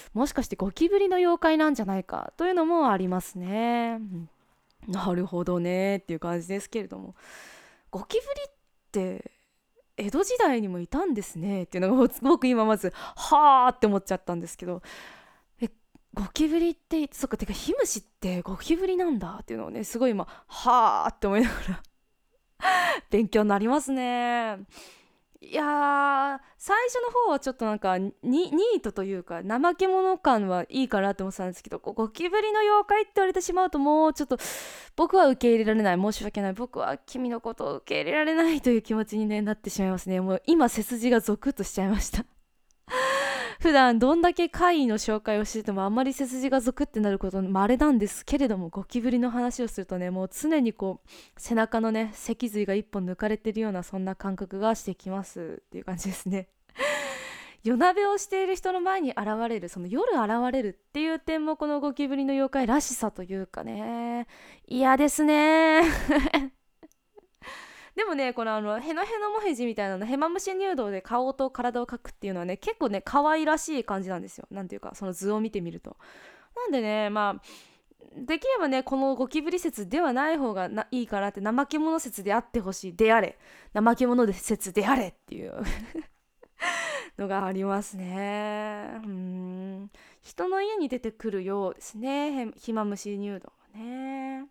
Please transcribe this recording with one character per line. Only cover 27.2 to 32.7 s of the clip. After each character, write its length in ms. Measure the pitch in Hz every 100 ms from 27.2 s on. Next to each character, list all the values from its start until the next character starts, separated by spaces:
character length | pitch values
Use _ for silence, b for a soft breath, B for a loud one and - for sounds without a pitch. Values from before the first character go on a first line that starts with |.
| 453
方 60 |
は 80 | 277
ち 120 | 262
ょ 20 |
っ 20 | 262
と 100 | 220
な 100 | 214
ん 40 |
か、 180 | 190 185
に-、 120 | 196 -
ニ 260 | 247 277 - 311 453 392
ー 40 |
ト 100 | 226
と 120 | 196
い 100 | 190
う 100 | 190
か、 200 | - 170
怠 320 | 185 233 339 349
け 120 | 381
者 300 | 381 381 370
感 300 | 285 226 196
は 180 | 180 -
い 160 | 262
い 40 | 262
か 120 | 202
な 120 | 196
っ 40 | 196
て 60 |
思 80 | 190
っ 20 |
て 60 | -
た 80 | 185
ん 40 |
で 40 |
す 80 | 180
け 80 | -
ど、 100 | -
こ 120 | -
う、 20 |
ゴ 160 | 220 220
キ 180 | - 349
ブ 140 | 415
リ 100 | 427
の 100 | 427
妖 220 | 415